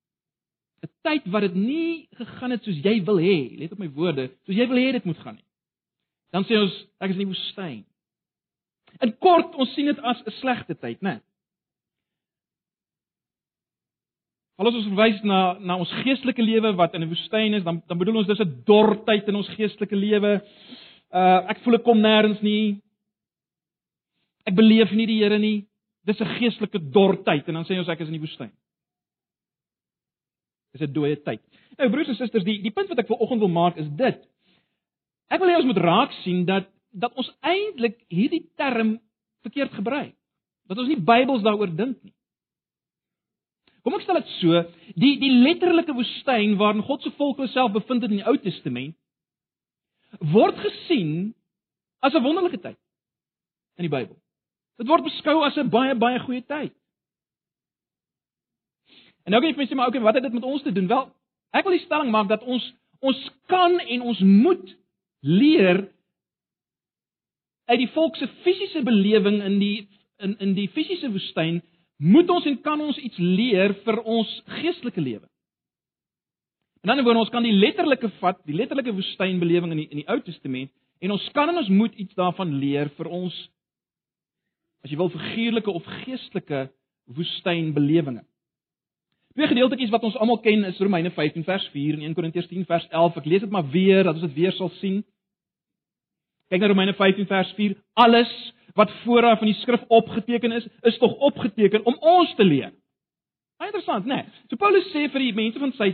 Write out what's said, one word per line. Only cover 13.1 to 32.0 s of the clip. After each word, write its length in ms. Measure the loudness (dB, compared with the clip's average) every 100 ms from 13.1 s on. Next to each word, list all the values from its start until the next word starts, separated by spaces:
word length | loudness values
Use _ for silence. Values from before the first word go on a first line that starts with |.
| _ _ _ _ _ _ _ _ _ _ _ _ _ _ -2
Al 120 | -2
as 60 |
ons 120 | 0 -2
verwys 360 | 2 2 2 0
na, 320 | 0 0 -2
na 180 | -6 -4
ons 80 | -6 -6
geestelike 380 | -4 -2 -2 0
lewe 320 | 2 2 0 2
wat 160 | 0
in 80 | 0
'n 80 | -6
woestyn 440 | -6 -6 -2 0
is, 100 | -2
dan, 180 | -2 -6 -6
dan 100 | -4
bedoel 240 | -2 0
ons 40 | 0
dis 140 | -2
'n 220 | -2 -2
dor 400 | 4 6 6 2
tyd 240 | 0 -2 0
in 80 | -4
ons 120 | -6
geestelike 480 | -4 -6 -4 -4 -2
lewe. 460 | 0 2 2 0 -2 _ -20 -20 -20 _ _
Uh, 300 | 2 4 4 2
ek 80 | -4
voel 100 | 2
ek 100 | 2
kom 140 | 4 4
nêrens 420 | 6 4 4 0
nie. 380 | -2 0 -2 -4 _ _ _ _ _ _ _ _ _ _ _ _ _ _ _ _ -2
Ek 80 |
beleef 380 | 6 8 8 6
nie 140 | 2 0
die 160 | 2
Here 160 | 2 2
nie. 280 | 0 -2 -6 _ _ _ -6
Dis 140 | -4
'n 180 | -4 -2
geestelike 400 | -2 -2 -6 -6
dor 380 | 0 4 4 2
tyd 240 | 0 -2 -2
en 60 |
dan 100 | -8
sê 140 | -4 -4
ons, 100 | -4
"Ek 120 | -6
is 80 | -8
in 100 | -8
die 80 | -10
woestyn." 260 | -12 -18 _ _ _ _ _ _ _ _ _ _ _ _ _ _ _ _ _ _ _ _ _ _
Dis 140 | -10 -6
'n 60 |
dooie 240 | -2 -2 -2
tyd. 260 | -6 -10 _ _ _ -2
Nou 120 | 0
broers 180 | 0